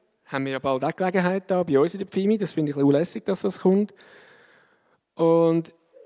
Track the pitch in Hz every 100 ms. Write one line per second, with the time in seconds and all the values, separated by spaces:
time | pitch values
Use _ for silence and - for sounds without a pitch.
0 | _ _ - 135 135 135 143 131 143 -
1 | 185 185 180 190 - 185 170 135 165 196
2 | 196 190 196 220 175 - 147 139 143 139
3 | 175 220 - 190 202 - 185 196 208 -
4 | - - - _ _ _ _ _ _ _
5 | _ - 165 165 165 165 165 _ _ _